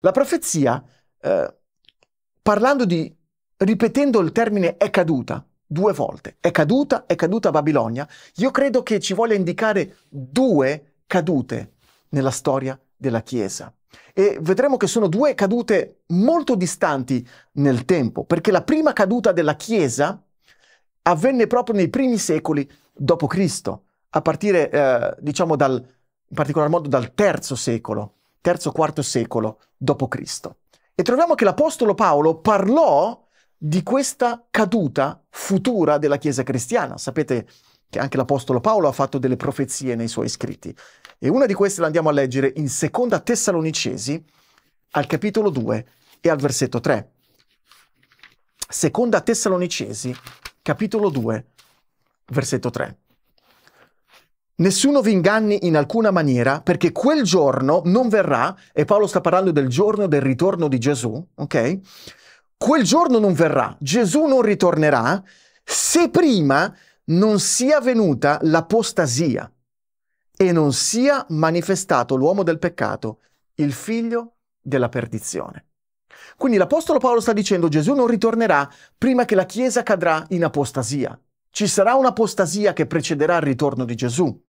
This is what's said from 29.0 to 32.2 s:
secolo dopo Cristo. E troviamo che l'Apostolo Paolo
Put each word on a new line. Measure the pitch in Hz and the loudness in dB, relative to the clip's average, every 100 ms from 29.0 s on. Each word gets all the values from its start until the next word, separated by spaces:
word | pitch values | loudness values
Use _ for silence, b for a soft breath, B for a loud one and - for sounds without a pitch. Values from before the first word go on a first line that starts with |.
secolo | 131 127 110 117 110 - _ _ | -4 -2 -2 -2 -4 -8 _ _
dopo | - 139 127 | -2 -2 -2
Cristo. | - - - - - _ _ _ - | -6 -10 -12 -14 -18 _ _ _ -4
E | |
troviamo | 180 247 339 | 0 2 2
che | 285 | 4
l'Apostolo | 202 - 302 - 226 | 2 2 0 2 0
Paolo | 185 208 147 | 2 2 4